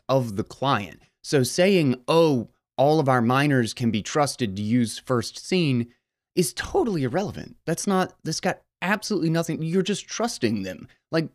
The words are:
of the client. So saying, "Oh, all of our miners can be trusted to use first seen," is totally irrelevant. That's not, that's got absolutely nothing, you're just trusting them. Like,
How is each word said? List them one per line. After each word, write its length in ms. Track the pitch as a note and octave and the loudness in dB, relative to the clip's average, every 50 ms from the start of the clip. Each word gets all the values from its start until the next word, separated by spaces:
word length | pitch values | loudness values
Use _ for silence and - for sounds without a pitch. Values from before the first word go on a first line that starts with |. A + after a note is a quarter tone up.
| _ - | _ 0
of 280 | C3 C3+ B2 A#2 G2+ | 0 0 0 0 -4
the 80 | G2 G2+ | -6 -6
client. 560 | - - - B2+ C#3 C3+ G#2+ G2+ D#2+ - - _ _ _ _ _ | -6 -8 -6 -2 -2 0 -2 -2 -6 -12 -18 _ _ _ _ _
So 180 | - - C#3+ B2+ | 0 2 2 2
saying, 600 | B2+ - - F3 G3 G3+ F3+ D#3 C3+ B2 - - | 2 2 2 4 6 6 4 4 4 0 0 -2
"Oh, 440 | - D#3 E3 E3+ D#3 C#3+ A#2+ G#2+ - _ _ _ _ _ | 2 4 4 6 4 4 0 -2 -6 _ _ _ _ _
all 240 | - C3 C#3+ D#3 D#3+ | 2 2 4 4 4
of 80 | D3 C3 | 4 4
our 140 | B2+ B2 A#2 | 2 4 4
miners 500 | A#2 B2+ C3+ C#3+ D3 C#3 B2+ A#2 G#2+ - | 4 4 4 4 4 4 2 2 0 -2
can 180 | - A#2+ A#2 | -2 -2 0
be 120 | G2+ G#2+ F#2 | 0 0 -4
trusted 540 | - - D#3 C#3+ C3+ - - B2+ G#2 F#2 | -2 0 0 0 0 0 -4 -4 -4 -4
to 60 | G2+ G#2 | -4 -2
use 360 | G#2+ A#2 B2 A#2+ G#2+ - - | 0 2 2 0 0 -4 -10
first 400 | - - C3 A#2 G#2+ - - - | -4 -2 -2 -2 -2 -4 -10 -14
seen," 480 | - - F#3+ F#3 E3+ C#3+ C3 A#2+ A2+ A#2 _ _ _ _ _ _ _ _ _ | -6 -2 0 0 2 2 0 0 -2 -4 _ _ _ _ _ _ _ _ _
is 180 | - F3+ - - | 0 0 0 -2
totally 520 | - - - - G4 E4+ A#3 F#3+ D#3+ C3 | -8 -10 -4 -2 -2 0 0 0 -2 -2
irrelevant. 520 | B2 A#2+ F3+ F#3 D#3 F#2+ D#2 - - - _ _ | -2 -2 -2 -4 -4 -8 -10 -14 -14 -18 _ _
That's 220 | - E3 - - | -6 -4 -4 -2
not, 280 | G3+ G3 F#3 F3+ - - _ _ | 0 0 0 0 -2 -6 _ _
that's 160 | D3+ D#3+ - | -8 -8 -4
got 200 | - F#3 - - _ _ _ _ - | -4 -4 -4 -4 _ _ _ _ -4
absolutely 480 | F3+ G#3 G#3 - - A3 E3+ D3+ E3 | -2 -2 -2 -2 -4 -2 0 0 0
nothing, 320 | D#3+ E3 E3+ - D#3+ - D#3+ | 0 0 -2 -2 -4 -6 -4
you're 200 | D#3+ E3+ F#3+ F3+ | -2 0 0 0
just 240 | G#3 G3+ - - | 0 -2 -6 -6
trusting 560 | - - - - A#3+ - - - G#2+ A2+ G#2 F#2+ | -10 -6 -4 -4 -4 -4 -2 -2 -2 0 -2 -4
them. 240 | F#2 F#2 - - - _ _ _ _ | -6 -10 -12 -16 -20 _ _ _ _
Like, 200 | - E3 D#3+ - - | -2 -2 -2 -2 -8